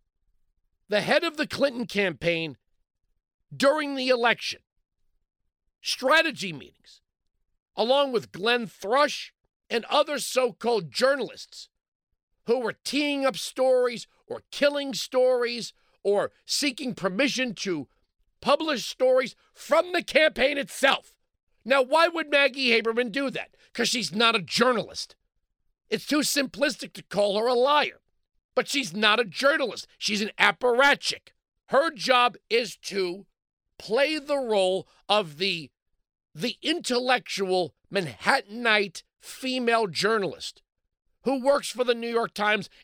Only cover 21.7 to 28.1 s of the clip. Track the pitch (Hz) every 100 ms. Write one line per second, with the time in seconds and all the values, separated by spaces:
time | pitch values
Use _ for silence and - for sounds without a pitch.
21.7 | 277 254 311 339 330 302 285 277 262 262
22.7 | 233 220 226 247 226 269 160 - _ _
23.7 | - 233 247 165 190 233 226 156 - 240
24.7 | 233 117 82 - _ _ _ _ _ _
25.7 | _ _ 220 - 302 233 285 269 190 294
26.7 | - 220 - - 190 202 202 233 240 262
27.7 | 294 180 - _